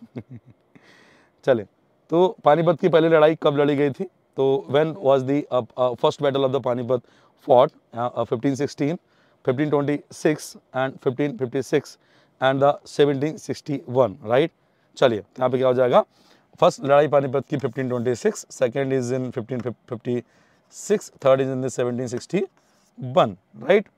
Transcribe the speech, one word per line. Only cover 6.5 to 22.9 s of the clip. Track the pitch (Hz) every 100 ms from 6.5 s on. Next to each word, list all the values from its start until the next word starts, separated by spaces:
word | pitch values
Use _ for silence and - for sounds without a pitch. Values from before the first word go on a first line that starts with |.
the | 135
पानीपत | 123 120 120 127 _ _ _ _ -
fought? | 123 151 _ _ 117
Uh, | 120
uh, | -
fifteen | 117 123 139 131
sixteen, | 143 - 143 175 _ _ _ _
fifteen | - 127 151
twenty-six | 143 143 143 - - 170 151 - - _ 127
and | 135 -
fifteen | 139 127 147 117
fifty-six | 127 135 123 147 - - _ _ _ -
and | 131 135
the | 139 - -
seventeen | - 143 139 151 139 -
sixty-one, | 127 - 139 - 123 117 90 107
राइट। | 127 160 _ _ _ _ -
चलिए, | 135 107
तो | 90 -
यहाँ | 127
पे | 127
क्या | 131
हो |
जाएगा, | 127 123 175 - _ _ _ _ -
फर्स्ट | 170 -
लड़ाई | 135 143 151
पानीपत | 147 139 135 -
की | 143
fifteen | 135 135 131
twenty-six, | 123 117 123 214 - - -
second | 127 139 135
is | 135 120
in | 131 127 127
fifteen | 110 127
fifty-six, | 120 107 - 113 - 123 - _ _ _ _ - - 208 - _
third | 135 135
is | 135
in | 131 131
the |
seventeen | - 123 123 127
sixty-one, | 120 - 190 381 _ _ _ _